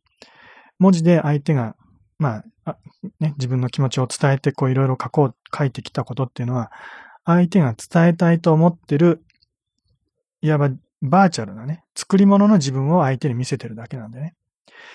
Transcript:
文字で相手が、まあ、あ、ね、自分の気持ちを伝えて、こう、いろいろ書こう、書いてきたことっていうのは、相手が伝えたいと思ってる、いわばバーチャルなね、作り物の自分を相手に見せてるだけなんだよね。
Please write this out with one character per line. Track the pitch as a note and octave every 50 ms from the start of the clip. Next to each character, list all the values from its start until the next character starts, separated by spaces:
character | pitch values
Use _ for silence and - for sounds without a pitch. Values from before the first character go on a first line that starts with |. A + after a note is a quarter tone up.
| _ _ _ _ - - _ _ - - - - - _ _ -
文 | F3+ F#3+
字 | F#3 E3 D#3+
で | E3+ F3 D#3
相 | D3+ D3 D3 C#3+
手 | C#3+ - D3+
が、 | C3 A#2 A2+ - _ _ _ _ _ _ _ _ -
ま | D#3 C3+ G#2+ G#2+
あ、 | - A3 _ _ _ D#3+
あ、 | - _ - - - _ - - - -
ね、 | D#3 D#3 D3 C#3+
自 | C3 B2
分 | C3 B2+
の | B2 A#2+
気 | - -
持 | C#3 B2+
ち | - C#3
を | B2+ B2
伝 | - - - C#3 C#3
え | C3+
て、 | - C#3+
こ | - - C3+ C3
う、 |
い | B2+
ろ | C3+ C3+
い | C3
ろ | C3 -
書 | - C3
こ | - D#3 C#3+
う、 | C3 - _ _ _ -
書 | - D3
い | C3
て | - -
き | - -
た | - - C3
こ | - A#2+
と | B2+ C3+
っ | B2
て | - - A#2+
い |
う | A#2+
の | B2+
は、 | B2 A2+ - - - - - - - - - - _ _
相 | - E3+ F3 F3+ E3
手 | - G3
が | D3+ B2 A2+
伝 | - - - - E3+ E3 E3+
え | E3+
た | E3+ F3 E3+
い | E3+ E3
と | E3+ E3+ D#3
思 | D#3 E3 F3
っ | E3+ -
て | _ - D3 C#3+
る、 | E3+ F3 D#3+ - _ _ _ _ _ _ _ _ _ _ _ _ _ _ _ _ _ _ _ _ _ _ _ _
い | - D3+
わ | D3+ C#3+
ば | C#3+ C#3 C3 - _ _ _ _
バ | - B2+ D#3 F#3+ G3 F3
ー |
チ | - -
ャ | A2
ル | G2+ G2
な | A2 A#2
ね、 | C#3 D#3+ - _ _ _
作 | - - - - F#3+
り | G3+
物 | G3 G3+ G3 G3+ G#3
の | G#3+ F#3
自 | C3+ C#3
分 | C3 C3+ C3+ C#3+
を | E3+ F3+ D3+
相 | C3 C3 A#2+
手 | - D3
に | A#2
見 | A#2 B2+
せ | - C#3+ -
て | - A#2
る | A#2
だ | A2+ A2+ -
け | - B2+
な | A2 A2
ん |
だ | A#2 B2+
よ | D3
ね。 | E3+ - _ _ _ _ _ _ _ _ - - - -